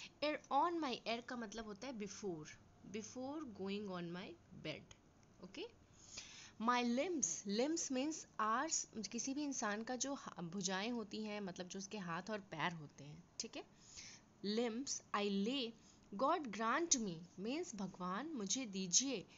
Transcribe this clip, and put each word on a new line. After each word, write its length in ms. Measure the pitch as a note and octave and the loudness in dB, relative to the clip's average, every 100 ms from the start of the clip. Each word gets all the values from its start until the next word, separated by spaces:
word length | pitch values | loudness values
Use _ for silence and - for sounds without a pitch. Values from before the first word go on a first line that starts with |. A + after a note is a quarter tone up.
| - - | -12 0
"Ere 140 | D4 D4 - | 0 0 4
on 220 | C4+ E4+ | 6 6
my," 220 | E4+ C#4+ A#3 G#3 | 4 2 0 0
ere 180 | A#3 A#3 | -2 -2
का 80 | B3 | -6
मतलब 300 | A3 A3+ G#3+ | -4 -6 -6
होता 220 | G3+ C4 | -6 -6
है 60 | |
before, 540 | A3+ G3+ - G3+ D#3+ D#3 - - - A#3 | -4 -6 -4 -4 -4 -6 -14 -20 -18 -8
before 460 | G#3 G#3 B3+ C4 D4+ C4+ F#3+ | -6 -6 -6 -4 -4 -6 -4
going 260 | F#3+ G3+ G3+ | -2 -2 -2
on 160 | F3+ | -2
my 240 | E3+ F3 B3 E4+ - - | -2 -4 -6 -10 -16 -8
bed, 320 | D#3 C3+ - - - - - - | -6 -6 -10 -20 -20 -20 -20 -16
ओके? 220 | F#3 C4+ A4+ - - - - - - - - - | -12 -8 -10 -12 -20 -20 -14 -14 -12 -14 -16 0
My 220 | A3+ B3 A#3+ A#3+ | 4 4 4 4
limbs, 480 | F4+ D#4+ - - G3+ | 4 4 2 0 0
limbs 440 | G3+ C#4+ E4 - | 2 4 2 2
means 360 | B3+ D4 D4+ - - | 2 2 0 -6 0
arms, 680 | G#3+ A#3 D#4+ - - A3 G3+ | 4 4 4 2 0 -6 -4
किसी 260 | A#3 C4+ | -2 -2
भी 100 | C4+ | 0
इंसान 400 | D4 B3+ G#3+ G#3 | 0 0 0 0
का 120 | A3+ B3+ | -2 -2
जो 180 | C4+ | -2
हा-, 300 | C#4 - - | -2 -6 -6
भुजाएं 480 | E3+ G3 F#3 F#3+ A3 | -4 -2 0 2 0
होती 320 | A#3+ G3+ G#3 | -2 -2 -4
हैं, 180 | G#3+ G#3 | -2 -2
मतलब 260 | F#3+ F3+ F3+ | -4 -4 -6
जो 120 | G3 | -6
उसके 180 | G3 G#3+ | -6 -4
हाथ 260 | F3 E3 F#3 | -2 -2 -2
और 100 | G#3+ | -4
पैर 340 | G3 D#3+ E3+ | -4 0 0
होते 300 | E3 D3 - | 0 -8 -12
हैं, 200 | C#3+ D#3+ - - | -14 -14 -10 -8
ठीक 180 | A3+ D4+ | -6 -8
है? 60 | G#4+ - - - - - - - G3 | -12 -18 -18 -16 -14 -16 -20 -4 2
Limbs, 560 | A3 A#3+ A3+ C#4 - - G#3 | 4 4 2 -2 -4 -2 2
I 140 | G3+ G3 G#3 | 4 4 4
lay, 240 | C#4 A#3 - - - - G3+ | 2 0 -4 -18 -20 -10 2
God 420 | C#4 F4 C4+ G3 | 4 4 2 0
grant 400 | A3+ C#4+ E4+ B3 G#3 | 2 4 4 4 2
me, 380 | E3 F3 - G#3+ | -4 -8 -4 -2
means 300 | D4+ F4+ G#3+ | 0 -2 -4
भगवान 520 | F#3+ - F3+ G3 D#4 | -6 -2 -2 0 -2
मुझे 380 | C#4 G3 C4 A#3+ | -2 0 0 0
दीजिए, 600 | F#3+ F#3 - C4+ G#3+ - | -2 4 6 6 0 -4